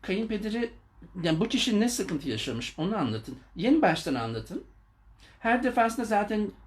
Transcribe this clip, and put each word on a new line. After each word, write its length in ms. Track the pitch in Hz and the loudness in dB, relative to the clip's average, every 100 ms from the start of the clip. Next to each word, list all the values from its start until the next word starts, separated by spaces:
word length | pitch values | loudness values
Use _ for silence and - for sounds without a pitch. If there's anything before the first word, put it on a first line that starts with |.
kayınpederi, 720 | - 190 220 208 214 233 - - _ - - 185 | -4 -4 -2 -4 -4 -2 -4 -6 _ -20 -16 -4
yani 160 | 165 160 | 0 2
bu 100 | 226 | 2
kişi 300 | 262 - 208 | 0 2 2
ne 100 | 233 | 2
sıkıntı 400 | - - 151 135 | 0 -2 -4 -2
yaşamış, 500 | 107 - 113 - - | -4 -4 -6 -8 -4
onu 180 | 175 214 | -2 0
anlatın. 420 | 127 110 - - - - | -2 -2 -8 -14 -14 -2
Yeni 260 | 226 311 | 4 6
baştan 340 | 196 160 170 127 | 6 4 0 -2
anlatın. 480 | 113 113 - 233 - - _ _ - - - - | -2 -6 -6 -10 -12 -20 _ _ -20 -20 -20 -4
Her 240 | 226 240 | 0 2
defasında 420 | 247 247 226 233 214 | 2 2 2 0 0
zaten 460 | 208 208 214 202 - | 0 2 0 -2 -6